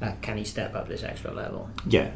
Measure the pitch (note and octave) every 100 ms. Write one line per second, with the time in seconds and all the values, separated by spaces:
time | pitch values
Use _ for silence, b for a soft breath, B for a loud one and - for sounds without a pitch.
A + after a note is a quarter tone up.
0 | A2 F#2+ - G#2+ G#2+ - - - - -
1 | - - - - - - - - - F#2
2 | C#2